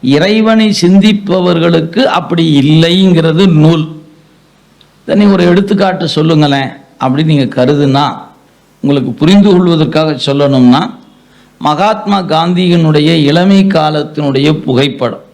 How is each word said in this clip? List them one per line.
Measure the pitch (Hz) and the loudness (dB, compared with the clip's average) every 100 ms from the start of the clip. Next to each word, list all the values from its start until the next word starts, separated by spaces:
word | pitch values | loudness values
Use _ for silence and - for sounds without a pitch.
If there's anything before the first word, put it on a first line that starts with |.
இறைவனை | 131 143 185 220 220 220 214 202 | 0 0 0 0 2 2 0 0
சிந்திப்பவர்களுக்கு | 175 196 214 208 - 185 180 170 - 170 160 - | 2 4 2 0 -2 -2 0 0 0 0 -2 -2
அப்படி | 262 180 - 170 165 143 | -2 -2 -4 -2 0 2
இல்லைங்கிறது | 139 156 165 180 190 170 160 160 196 | 2 2 2 2 2 2 0 2 2
நூல். | 156 156 160 156 - - _ _ _ _ _ _ _ _ _ - | 4 2 2 -4 -10 -20 _ _ _ _ _ _ _ _ _ -4
இதை | 208 | 0
நீ | 208 | 2
ஒரு | 196 175 | 2 2
எடுத்துக்காட்டு | 180 196 202 196 185 165 | 2 0 0 -2 -2 -4
சொல்லுங்களேன் | 156 156 160 147 139 131 - - _ | -2 0 2 2 0 -4 -10 -20 _
அப்படின்னு | 131 135 | -4 -2
நீங்க | 156 147 127 - | 0 0 -2 -2
கருதுனா, | 127 147 139 135 147 - - _ _ _ _ _ | 0 0 0 0 -2 -6 -18 _ _ _ _ _
உங்களுக்கு | 139 143 127 | -4 -2 -4
புரிந்து | 117 151 202 202 | -2 2 4 4
கொள்வதற்காக | 180 180 165 156 156 156 139 - | 2 2 0 -2 -2 -2 -4 -4
சொல்லணும்னா, | 139 143 131 123 127 - - - _ _ _ _ _ | -2 0 2 4 2 -2 -10 -20 _ _ _ _ _
மகாத்மா | 147 151 202 214 190 202 | -4 -2 -2 -2 -2 -4
காந்தியினுடைய | 180 156 170 180 180 170 160 151 151 165 | -2 -2 0 0 0 2 2 0 0 0
இளமை | 143 160 185 196 | 0 2 2 2
காலத்தினுடைய | 190 170 151 151 147 - 143 131 147 | 2 0 -2 -4 -6 -6 -4 -2 0
புகைப்படம் | 151 - 127 139 120 123 98 - | -2 -2 -2 -2 -4 -8 -8 -18